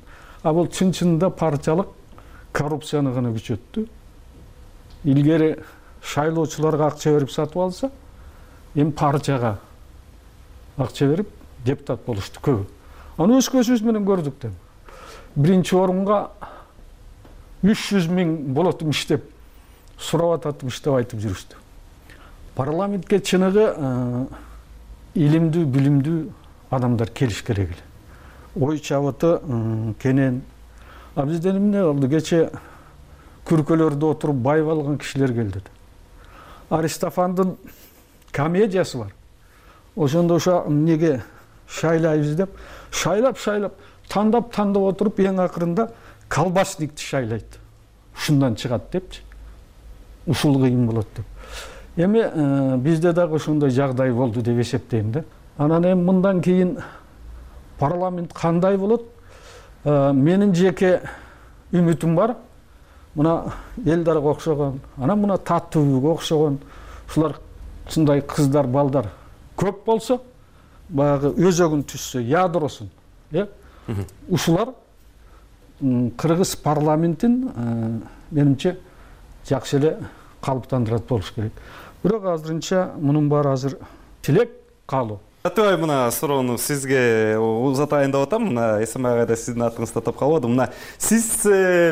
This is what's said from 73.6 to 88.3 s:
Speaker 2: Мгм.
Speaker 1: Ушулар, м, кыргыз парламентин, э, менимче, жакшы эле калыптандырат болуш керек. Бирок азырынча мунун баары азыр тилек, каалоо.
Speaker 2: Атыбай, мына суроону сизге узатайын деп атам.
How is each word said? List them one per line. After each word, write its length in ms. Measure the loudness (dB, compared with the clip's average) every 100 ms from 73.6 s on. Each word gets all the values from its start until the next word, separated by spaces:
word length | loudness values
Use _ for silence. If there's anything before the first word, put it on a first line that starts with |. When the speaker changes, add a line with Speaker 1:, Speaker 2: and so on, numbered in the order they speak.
| -20 -16 -8
Speaker 2:
Мгм. 180 | -6 -8 -12 -4
Speaker 1:
Ушулар, 440 | -2 2 2 0 -6 _ _ -20 -20 -20 -20 -20 -20 -20 -4
м, 300 | 0 0 0
кыргыз 440 | -2 0 2 0 -2
парламентин, 960 | -2 0 2 2 2 2 2 2 -2 -6
э, 440 | -4 -2 -2 -4 -8 -18 -6
менимче, 480 | 2 2 2 0 -4 -10 -20 -20 -20 -20 -20 -4
жакшы 320 | -4 -2 0
эле 200 | 2 0 -8 -16 -20 -10
калыптандырат 640 | -4 -4 -2 -2 0 -2 -2
болуш 260 | -2 -2 -6
керек. 180 | -8 -8 -18 -20 -20 -4
Бирок 220 | -2 0 -2
азырынча 680 | -4 -4 -6 -2 -2 -2 -2
мунун 320 | 0 2 2
баары 200 | 2 2
азыр 280 | 0 -2 -8 -12 -20 -20 -8
тилек, 280 | 0 2 2 -4 -20 _ -6
каалоо. 320 | -4 -4 -8 -16 _
Speaker 2:
Атыбай, 320 | -4 2 2 2
мына 340 | 2 2 0 0
суроону 380 | 0 0 0 -2
сизге 800 | -2 -4 0 2 4 4 2 2
узатайын 760 | 0 0 0 0 0 2 2
деп 80 | 0
атам. 240 | 0